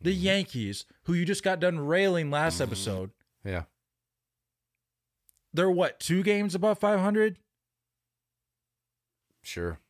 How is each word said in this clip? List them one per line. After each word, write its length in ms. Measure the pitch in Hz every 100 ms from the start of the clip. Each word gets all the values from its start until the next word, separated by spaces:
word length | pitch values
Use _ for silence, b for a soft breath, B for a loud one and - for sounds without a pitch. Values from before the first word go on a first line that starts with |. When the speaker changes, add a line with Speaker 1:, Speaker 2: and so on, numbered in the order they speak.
Speaker 1:
The 100 | 175
Speaker 2:
Mm-hmm. 120 | 185 190
Speaker 1:
Yankees, 600 | 196 - 123 101 101 - b
who 100 | -
you 100 | 175
just 200 | 180 190
got 160 | 190 175
done 180 | 180 160
railing 520 | 143 180 196 175 147
last 240 | 147 160 156
Speaker 2:
Mm-hmm. 80 |
Speaker 1:
episode, 480 | 117 107 110 95 95 _ _ _ 101
Speaker 2:
Yeah. 180 | 90 - _ _ _ _ _ _ _ _ _ _ _ _ _ _ _ _ _ _
Speaker 1:
they're 160 | 156 185
what, 280 | 180 156 -
two 240 | - 180
games 320 | 202 202 208 175
above 240 | 214 202
five 200 | 208 202
hundred? 380 | 202 214 214 - _ _ _ _ _ _ _ _ _ _ _ _ _ _ _ _ _ _ _ _
Speaker 2:
Sure. 360 | - 85 87 80